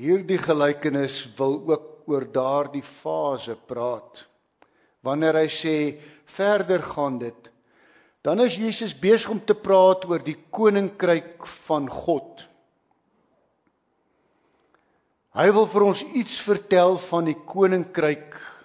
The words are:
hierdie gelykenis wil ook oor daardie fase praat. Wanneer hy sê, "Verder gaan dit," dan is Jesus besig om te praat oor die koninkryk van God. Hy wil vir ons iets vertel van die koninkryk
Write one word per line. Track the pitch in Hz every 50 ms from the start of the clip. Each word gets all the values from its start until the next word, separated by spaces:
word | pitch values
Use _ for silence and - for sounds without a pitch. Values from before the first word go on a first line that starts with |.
| 123
hierdie | 151 185 196 185 156 190 165
gelykenis | - - 156 147 147 147 147 143 - 151 139 139 139 131 - - - 120 107 -
wil | 135 135 139 151 - 160
ook | 156 147 - - - - _ -
oor | 147 135 127 113
daardie | 113 135 127 131 139 143 143 135 135 139 127
fase | - - - - 156 160 160 156 143 135 120 - 117 113 - _
praat. | - 127 117 117 123 120 110 - - - - - _ _ _ _ _ _ _ _ _ _ _ _ _ _ _
Wanneer | - 127 143 151 160 160 156 156
hy | 156 151
sê, | 151 - - 160 156 151 151 147 143 - - - - _ _
"Verder | _ - - 196 202 208 202 190 175 185 170 147
gaan | - - 151 143 139 131 120
dit," | 120 120 - - - - _ _ _ _ _ _ _ _ _ _ _ _ _ _
dan | - 143 165 208
is | 254 233 160
Jesus | 190 220 226 214 - 226 196 -
besig | - 175 190 226 220 - -
om | 220 196 -
te | - 208
praat | 208 - 196 196 190 185 185 185 185 185
oor | 175 170 160
die | 131 156 151 - _ _
koninkryk | - 208 220 214 202 202 196 185 202 - 185 175 170 160 - - - - - - - - -
van | - 160 151 143 127
God. | - - - 170 165 135 - - - - - - _ _ _ _ _ _ _ _ _ _ _ _ _ _ _ _ _ _ _ _ _ _ _ _ _ _ _ _ _ _ _ _ _ _ _ _ _ _ _ _ _ _ _ _ _ _ _ _ _ _ _ _ _ _ _ _ -
Hy | - 156 196
wil | 202 214 220
vir | 208 190 202 202
ons | 202 185 - -
iets | - - 254 220 - - -
vertel | - 208 208 202 - - 196 180 175 185 185
van | 170 - - 170 170 170
die | 160 151 156 -
koninkryk | - - 190 196 185 185 185 170 180 - 170 156 151 147 147 - - - - - - - -